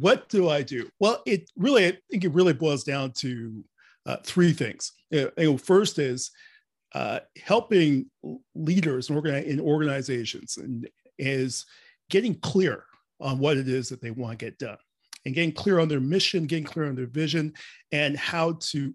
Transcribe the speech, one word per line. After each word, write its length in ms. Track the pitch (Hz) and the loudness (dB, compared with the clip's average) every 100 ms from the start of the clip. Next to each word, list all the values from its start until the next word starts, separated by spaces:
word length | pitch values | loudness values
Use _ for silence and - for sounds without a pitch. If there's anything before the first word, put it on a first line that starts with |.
what 280 | 170 254 - | 2 2 2
do 220 | 208 175 | 2 4
I 120 | 147 | 2
do? 280 | 131 127 113 _ | 0 -6 -8 _
Well, 240 | 202 233 | 2 2
it 240 | - 202 - - | 0 -2 -2 -2
really, 300 | 220 262 180 | 4 6 4
I 120 | 185 _ | 0 _
think 140 | 247 | -2
it 80 | 175 | 0
really 200 | 151 185 | 4 4
boils 300 | 131 156 143 | 4 0 -2
down 300 | - 139 135 120 | -4 -4 -4 -6
to, 460 | 135 120 117 107 - _ _ _ - | -6 -6 -10 -12 -16 _ _ _ -10
uh, 100 | 127 | -8
three 280 | - 185 175 | -2 4 4
things. 380 | 160 120 - - - _ | 4 -2 -6 -14 -14 _
Uh, 180 | 156 135 - | -2 -2 0
you 140 | 160 | 2
know, 40 | 135 | 2
first 440 | - 190 208 - | 4 4 4 -2
is, 320 | 135 127 - - - _ _ _ _ - | -4 -4 -10 -14 -20 _ _ _ _ -6
uh, 240 | 110 117 - - | -4 -6 -10 -20
helping 680 | - 214 233 196 156 135 131 _ 156 156 _ - | 0 0 4 4 6 2 -2 _ -14 -14 _ -6
leaders 520 | 156 180 160 131 123 | 0 0 0 -4 -2
in 60 | |
organi-, 300 | 151 151 139 | -2 -2 -4
in 160 | 147 143 | -2 -2
organizations 960 | 160 151 151 139 135 123 110 - - - | 0 2 2 -2 -4 -4 -6 -10 -12 -12
and 320 | - 120 - _ _ - | -8 -10 -10 _ _ -8
is 480 | 135 135 131 123 - - - _ _ | -4 -2 -2 -4 -12 -20 -20 _ _
getting 240 | 190 233 | 0 0
clear 520 | 160 - 196 180 113 - _ _ _ | -2 0 2 2 -2 -10 _ _ _
on 180 | 139 135 | -6 0
what 180 | 143 143 | 2 2
it 120 | 131 | 0
is 200 | 131 120 | -2 -4
that 120 | 127 | -10
they 80 | 120 | -10
want 260 | 113 120 113 | -8 -8 -8
to 80 | |
get 140 | 113 - | -12 -10
done 200 | 120 - _ _ _ - | -12 -12 _ _ _ -12
and 120 | - 135 | -6 -2
getting 160 | 170 | -2
clear 260 | 156 202 185 | 0 2 4
on 80 | 160 | 4
their 140 | 147 | 2
mission, 460 | 131 185 - 185 156 | 0 0 0 0 -2
getting 180 | 165 | -4
clear 240 | 147 170 147 | -6 -6 -4
on 80 | 127 | -4
their 100 | 127 | -6
vision 460 | 139 156 160 151 - - - _ | -4 -2 -2 -2 -8 -20 -20 _
and 240 | 151 147 143 | 0 0 -2
how 380 | - 170 165 | -4 0 0
to 380 | 165 - 147 139 | -2 -6 -4 -4